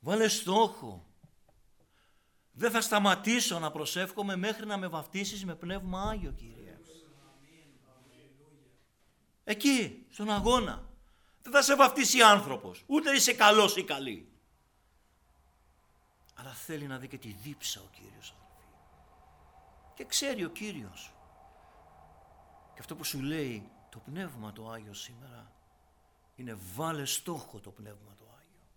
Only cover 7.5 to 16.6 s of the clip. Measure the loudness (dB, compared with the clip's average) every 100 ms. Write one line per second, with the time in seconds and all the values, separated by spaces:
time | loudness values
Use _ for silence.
7.5 | -20 -20 -20 _ _ -20 -20 -20 -20 -20
8.5 | -20 _ _ _ _ _ _ _ _ -6
9.5 | 0 2 4 0 -6 -20 -10 -2 0 4
10.5 | 2 2 -6 -12 -20 _ _ _ _ 2
11.5 | 4 4 6 6 6 2 10 10 10 6
12.5 | -6 -8 -16 0 0 4 2 4 6 8
13.5 | 8 6 2 -2 -4 -6 -10 -14 _ _
14.5 | _ _ _ _ _ _ _ _ _ _
15.5 | _ _ _ _ _ _ _ _ -18 -16
16.5 | -14